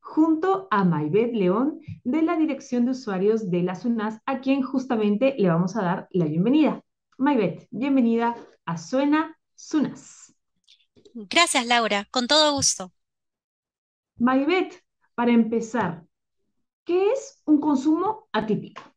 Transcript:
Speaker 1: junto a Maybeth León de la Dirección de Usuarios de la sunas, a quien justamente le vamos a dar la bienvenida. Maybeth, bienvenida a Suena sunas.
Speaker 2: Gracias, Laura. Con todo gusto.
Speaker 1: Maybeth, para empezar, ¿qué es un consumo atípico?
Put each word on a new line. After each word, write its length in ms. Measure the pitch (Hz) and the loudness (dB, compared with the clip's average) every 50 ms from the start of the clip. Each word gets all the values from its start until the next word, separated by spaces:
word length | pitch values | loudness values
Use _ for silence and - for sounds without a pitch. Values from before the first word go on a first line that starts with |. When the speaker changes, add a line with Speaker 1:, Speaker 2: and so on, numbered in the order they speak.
| _ | _
Speaker 1:
junto 640 | - - 311 311 320 320 311 349 381 381 381 - - | -4 2 2 4 4 2 0 2 0 0 -2 -2 -2
a 120 | 214 202 196 | 0 2 2
Maybeth 500 | 180 160 147 151 151 151 208 240 233 240 | 2 2 0 -2 0 0 0 0 0 0
León 460 | 214 185 180 190 226 262 302 320 - - - - - _ | 0 2 2 2 2 0 -2 -2 -6 -14 -16 -16 -8 _
de 180 | 247 254 320 | -4 0 0
la 140 | 320 339 349 | 0 0 2
Dirección 480 | 320 311 294 277 - - - 247 240 240 | 0 0 -2 -2 -6 -6 -4 -2 0 0
de 80 | 262 | 0
Usuarios 580 | 254 - - 208 190 180 196 208 226 220 208 180 | -2 -4 -6 -6 -2 0 2 2 2 0 -2 -2
de 140 | 170 175 175 | -2 0 -2
la 120 | 185 185 | -2 -4
sunas, 440 | - - 240 233 220 208 220 220 - _ | -4 -4 -4 -2 -2 -4 -6 -8 -8 _
a 160 | - 269 254 | -6 -6 -4
quien 200 | 262 269 269 277 | -2 -2 0 0
justamente 760 | 269 - - 254 - - 240 220 214 208 208 208 262 269 269 | -2 -2 -4 -4 -2 -2 -2 0 0 0 0 2 0 0 2
le 100 | - 196 | 2 2
vamos 300 | 175 165 165 185 185 - | 2 2 2 0 -2 -2
a 60 | 226 190 | -4 -2
dar 240 | 170 185 - - _ | -2 -4 -4 -8 _
la 140 | - 180 165 | -2 -2 -2
bienvenida. 580 | 147 156 170 185 233 277 311 302 233 - - _ _ _ _ _ _ _ | 0 0 0 0 2 4 4 2 2 0 -4 _ _ _ _ _ _ _
Maybeth, 500 | - 262 294 294 233 196 170 - - - _ | -2 0 0 2 2 0 -2 -4 -8 -16 _
bienvenida 640 | - 202 254 285 277 269 233 226 226 233 233 233 233 - - - _ _ _ | -8 -6 -2 0 2 2 2 2 2 2 0 -2 -4 -6 -14 -20 _ _ _
a 120 | - 170 | -8 -8
Suena 600 | 165 - - 254 262 285 294 294 311 320 311 - _ _ _ _ | -8 -6 -4 -2 0 2 2 2 0 0 -4 -10 _ _ _ _
sunas. 760 | _ - - - 311 240 - - - - - - - - - _ _ _ _ _ _ _ _ _ _ _ _ _ - _ - _ | _ -12 -2 0 0 0 0 -4 -14 -20 -20 -20 -20 -20 -20 _ _ _ _ _ _ _ _ _ _ _ _ _ -20 _ -18 _
Speaker 2:
Gracias, 520 | 240 208 180 - 339 349 330 - 277 240 | -16 -12 0 4 4 4 4 4 0 2
Laura. 440 | 240 240 240 226 208 202 202 208 _ | 2 2 2 2 0 -2 -2 -4 _
Con 160 | - 262 247 | -4 -4 0
todo 240 | 233 285 311 302 302 285 | 2 4 4 4 4 2
gusto. 360 | 277 - - - - 185 180 _ _ _ _ _ _ _ _ _ _ _ _ _ _ _ _ _ _ _ _ _ _ _ _ _ | 0 0 -2 -2 -2 -10 -14 _ _ _ _ _ _ _ _ _ _ _ _ _ _ _ _ _ _ _ _ _ _ _ _ _
Speaker 1:
Maybeth, 680 | - 233 247 262 269 277 302 359 370 - - - - _ _ _ _ _ _ _ | -2 0 2 2 2 2 2 0 0 -2 -4 -8 -20 _ _ _ _ _ _ _
para 160 | - 240 240 | -2 0 4
empezar, 720 | 240 233 226 220 233 226 - - - 240 196 170 - - - _ _ _ _ _ _ _ _ _ _ _ _ _ _ _ _ | 4 4 4 2 0 -4 -4 -4 -4 -4 -4 -4 -6 -10 -16 _ _ _ _ _ _ _ _ _ _ _ _ _ _ _ _
¿qué 300 | - 349 370 381 403 508 | -2 0 2 2 2 0
es 280 | 539 - - _ _ _ | -2 -6 -12 _ _ _
un 160 | - 302 277 | 2 2 2
consumo 680 | - 302 285 240 - 311 311 349 381 415 427 - _ _ - | 4 2 0 2 2 2 0 2 0 -2 -4 -6 _ _ -4
atípico? 480 | 220 214 - 202 170 - - - - - - _ | -4 -2 0 -2 -4 -4 -10 -18 -20 -20 -20 _